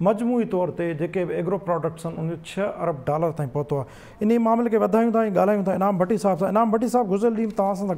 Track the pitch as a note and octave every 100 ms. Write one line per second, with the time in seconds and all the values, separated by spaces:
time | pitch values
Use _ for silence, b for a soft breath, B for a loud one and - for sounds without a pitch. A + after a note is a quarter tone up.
0 | F3+ G#3+ A#3 A#3+ A3 F#3 E3+ - E3+ D3+
1 | E3 F#3+ E3+ E3 E3+ G3 F3 E3+ D#3+ D#3+
2 | E3+ E3 D#3+ D3 - F#3+ G#3 F#3 E3+ C#3
3 | B2 D3+ E3 D#3 C#3 D3 C#3+ C#3 B2+ B
4 | B B G#3+ A#3 A3+ A3+ A#3 A3 G3+ A3+
5 | A#3 A3+ A3 F3+ F#3+ G#3 F#3+ F3+ G3 F3+
6 | F#3 G#3+ G3+ F#3 F#3+ G#3 A#3 A3 A#3+ B3
7 | G#3 G3 A#3 G#3+ A3 G#3 G3 F#3+ G3